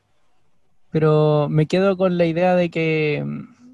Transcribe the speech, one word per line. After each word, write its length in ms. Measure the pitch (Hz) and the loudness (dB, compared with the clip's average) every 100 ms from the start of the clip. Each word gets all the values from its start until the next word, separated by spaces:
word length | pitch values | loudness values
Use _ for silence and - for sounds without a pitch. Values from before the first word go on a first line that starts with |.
| _ _ _ _ _ _ _ _ _ | _ _ _ _ _ _ _ _ _
Pero 560 | 156 156 151 151 151 147 | 0 2 2 2 2 0
me 180 | 156 151 | 0 0
quedo 300 | 185 196 180 | 0 0 0
con 200 | 190 175 | 0 0
la 80 | 170 | 0
idea 300 | 160 180 180 | 0 0 2
de 140 | 175 | 0
que, 520 | 165 160 156 151 147 143 | -2 -2 -2 -2 -4 -6
mm, 340 | 147 - _ - | -10 -14 _ -20